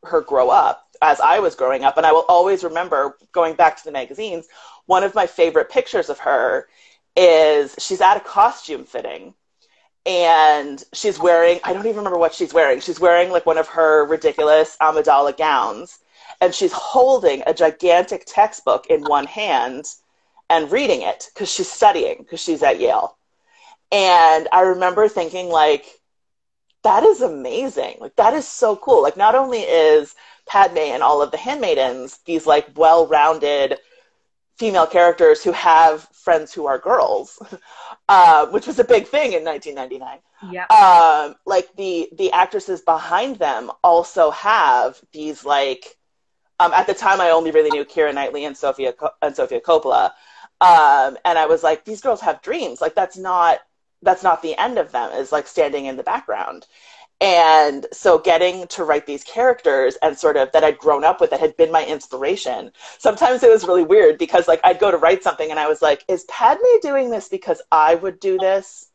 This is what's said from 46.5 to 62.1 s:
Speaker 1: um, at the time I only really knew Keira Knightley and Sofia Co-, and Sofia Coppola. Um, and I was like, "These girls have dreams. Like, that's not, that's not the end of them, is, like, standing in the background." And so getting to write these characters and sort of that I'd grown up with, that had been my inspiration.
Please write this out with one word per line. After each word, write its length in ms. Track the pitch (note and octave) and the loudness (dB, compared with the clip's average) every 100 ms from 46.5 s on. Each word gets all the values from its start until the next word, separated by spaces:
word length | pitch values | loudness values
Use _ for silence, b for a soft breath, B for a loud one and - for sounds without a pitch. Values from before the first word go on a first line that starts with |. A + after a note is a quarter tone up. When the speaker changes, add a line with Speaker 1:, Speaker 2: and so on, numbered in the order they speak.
| _ | _
Speaker 1:
um, 140 | F3 | 0
at 140 | E3+ G3 | 0 -2
the 60 | |
time 280 | F#3+ G#3+ F#3+ | -4 -2 0
I 80 | F3 | 2
only 220 | E3 E3 | 0 2
really 180 | D#3 D3+ | 0 0
knew 160 | D3 C#3+ | -2 -6
Keira 280 | E3+ D3+ | -4 -2
Knightley 320 | C#3+ C3+ C#3+ C#3+ | -2 -8 -8 -12
and 120 | C#3 | -6
Sofia 360 | C#3+ C3+ C3 | -6 -4 -8
Co-, 180 | B2 D3 _ | -6 -10 _
and 140 | D3 C#3 | -8 -4
Sofia 260 | B2+ B2 | -6 -6
Coppola. 500 | - D#3+ C#3 B2 - b b b b _ | 0 0 2 -2 -2 b b b b _
Um, 560 | F3+ E3 D3+ C#3+ C3+ C3 | 4 6 4 2 0 -4
and 160 | - E3 | -4 -2
I 60 | D#3 | 0
was 180 | D#3+ | 0
like, 220 | D#3+ D#3 - | 0 -4 -8
"These 160 | G#3+ | -8
girls 180 | - G#3+ | -6 -4
have 220 | F3 D3+ | -4 -6
dreams. 400 | - D#4+ G#3 B2 | -8 -8 -8 -6
Like, 140 | D#3+ G3+ | -6 -4
that's 220 | F#3 F#3 | -6 -8
not, 420 | F#3 F#3 E3+ - _ _ _ _ | -6 0 0 0 _ _ _ _
that's 220 | - - | -2 0
not 180 | F#3+ E3 | 0 0
the 160 | D#3+ - | -4 -4
end 200 | A3+ A#3 | -4 -4
of 140 | D3+ | -4
them, 220 | - - | -6 -6
is, 180 | A2+ C3+ | -8 -6
like, 160 | D3+ - | -6 -6
standing 380 | - D3 C#3+ C3+ | -4 -2 -2 -10
in 100 | C3 | -10
the 80 | |
background." 640 | - A#3 - G#2 - F2 _ b b b b _ | -8 -8 -8 -10 -8 -12 _ b b b b _
And 640 | G3 F3 D#3+ D#3 D3 C#3 - | 0 4 6 6 4 -2 -12
so 240 | - G3 D#3+ | -4 2 2
getting 500 | F#3 E3 F3+ F3+ F3 | 2 0 0 -4 -14
to 160 | - | -10
write 220 | D#3+ D3+ D3 | -4 -4 -4
these 180 | C#3+ | -14
characters 760 | - A3 B3+ B3 D#3+ C3+ C3 C3+ | -10 -2 0 0 0 0 0 0
and 160 | D#3 C#3 | -4 0
sort 200 | D#3+ D3 | -2 0
of 140 | C3+ | 0
that 120 | D#3 D3+ | 2 0
I'd 120 | C#3+ | 0
grown 260 | D#3 C#3+ D3+ | -2 0 0
up 160 | F3+ | 0
with, 80 | E3 | -2
that 80 | D#3 | -2
had 160 | D#3+ - | -4 0
been 140 | E3 | 0
my 140 | E3 D3+ | 0 -4
inspiration. 880 | D3+ - | -10 -10